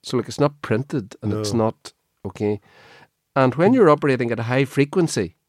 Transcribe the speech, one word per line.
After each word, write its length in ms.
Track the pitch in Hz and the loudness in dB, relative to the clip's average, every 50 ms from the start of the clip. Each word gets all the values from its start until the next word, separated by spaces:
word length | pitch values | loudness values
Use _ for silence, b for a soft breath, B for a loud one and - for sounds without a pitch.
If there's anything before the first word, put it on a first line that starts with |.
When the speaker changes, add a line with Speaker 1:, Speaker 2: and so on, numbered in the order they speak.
Speaker 1:
So, 140 | _ - - 123 | _ -4 -4 -4
like, 100 | 110 - | -4 -4
it's 120 | 117 - | -2 -2
not 200 | 143 147 143 _ | -2 -2 -2 _
printed 540 | - - 117 110 135 - - 139 95 - - _ | -4 -2 -2 -2 -2 -4 -6 -6 -6 -8 -16 _
and 100 | - 107 | -6 -4
it's 200 | 101 107 107 104 | -4 -4 -4 -2
Speaker 2:
No. 120 | 107 117 110 | 0 0 0
Speaker 1:
not, 260 | 113 - _ _ - _ _ _ _ _ _ - | 0 -2 _ _ -20 _ _ _ _ _ _ -14
okay? 340 | 101 - - 107 104 104 101 b b b b b b b b b b b _ _ _ _ | -14 -8 -4 -2 -2 -2 -4 b b b b b b b b b b b _ _ _ _
And 200 | 139 131 131 123 | 2 2 2 2
when 180 | 143 170 208 | 2 2 4
you're 160 | 254 262 208 160 | 4 6 6 6
operating 400 | 147 143 147 143 131 123 123 117 | 4 4 2 0 0 0 -2 -4
at 100 | 117 110 | -4 -4
a 40 | 113 | -4
high 200 | 113 123 135 139 | -2 0 0 0
frequency 720 | 131 - 139 143 143 - 190 170 156 - 123 98 82 _ _ _ | 0 2 0 0 2 2 0 0 0 0 -4 -4 -4 _ _ _